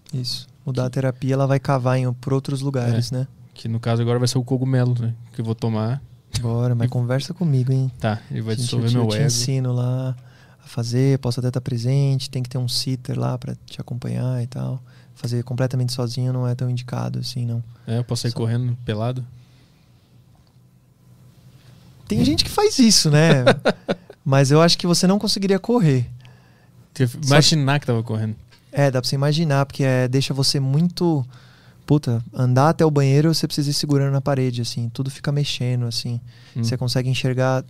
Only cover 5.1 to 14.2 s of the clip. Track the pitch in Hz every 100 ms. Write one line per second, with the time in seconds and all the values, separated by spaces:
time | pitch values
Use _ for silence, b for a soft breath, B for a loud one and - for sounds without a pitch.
5.1 | 117 - - 113 110 113 110 110 139 -
6.1 | - _ - 120 117 123 120 127 127 120
7.1 | 131 - 175 170 131 127 131 131 - 113
8.1 | 104 - 123 110 110 120 120 117 123 113
9.1 | 107 143 120 127 131 127 123 123 127 131
10.1 | 123 B B B B - - 117 120 135
11.1 | 135 135 127 127 127 123 120 120 139 139
12.1 | 135 - 131 123 131 123 - - 127 127
13.1 | 123 123 127 131 123 - - - 123 123
14.1 | 120